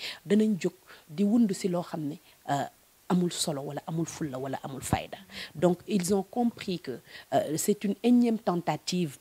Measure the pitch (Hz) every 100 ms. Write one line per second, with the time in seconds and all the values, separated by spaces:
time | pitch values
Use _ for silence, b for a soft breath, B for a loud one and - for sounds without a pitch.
0 | B B 156 214 220 180 180 - - B
1 | - 151 202 240 214 185 196 175 165 170
2 | 147 175 b b - 143 123 _ _ _
3 | - 180 175 - - 139 147 143 - 160
4 | 160 - 156 127 135 131 139 143 - -
5 | - - - B B 151 175 175 - 208
6 | 175 196 185 247 233 - - 175 - 117
7 | B B - 131 107 151 - 202 202 -
8 | 240 240 240 220 - 175 165 151 - 180
9 | 156 -